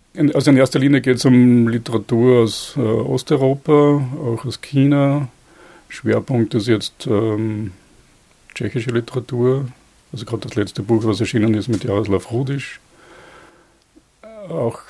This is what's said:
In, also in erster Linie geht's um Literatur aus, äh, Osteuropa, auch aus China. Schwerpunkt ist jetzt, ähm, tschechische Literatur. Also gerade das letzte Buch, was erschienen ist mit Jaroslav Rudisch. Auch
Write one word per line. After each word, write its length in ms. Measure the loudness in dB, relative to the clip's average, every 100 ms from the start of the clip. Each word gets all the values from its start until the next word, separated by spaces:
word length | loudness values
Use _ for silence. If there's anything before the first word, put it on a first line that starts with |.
| _
In, 200 | -2 0
also 160 | 2 4
in 60 | 4
erster 240 | 4 2
Linie 200 | 2 2
geht's 240 | 2 2
um 440 | 4 6 6 6 2
Literatur 720 | -2 -4 -4 -2 2 4 4
aus, 320 | 2 -2 -10 -4
äh, 40 |
Osteuropa, 1200 | -2 -2 -2 -4 -2 0 0 0 2 4 4 2 -2 -6
auch 200 | -6 -4
aus 160 | -6 -10
China. 680 | -4 2 2 4 2 0 -4 _ _ _ -20 -20 -20
Schwerpunkt 640 | -8 -2 -2 0 -2 0
ist 120 | -2 0
jetzt, 400 | -2 -2 -10 -4
ähm, 640 | -2 0 -2 -4 -6 -8 -12 _ _ _ _ _ _ _
tschechische 360 | -10 -8 -6 -4
Literatur. 800 | -4 -4 -8 -6 -2 0 0 -4 -12 _ _ _
Also 120 | -16 -10
gerade 220 | -8 -6
das 80 | -4
letzte 260 | -4 -4
Buch, 220 | 0 0
was 160 | 2 -2
erschienen 340 | -2 0 2
ist 140 | 0 -2
mit 160 | -4
Jaroslav 480 | -2 -2 0 -2 -2
Rudisch. 480 | -6 -4 -6 -10 -18 _ _ -20 -20 -20 -20 -20 _ _ _ _ _ _ _ -20 -20 -12
Auch 320 | -6 -6 -6 -10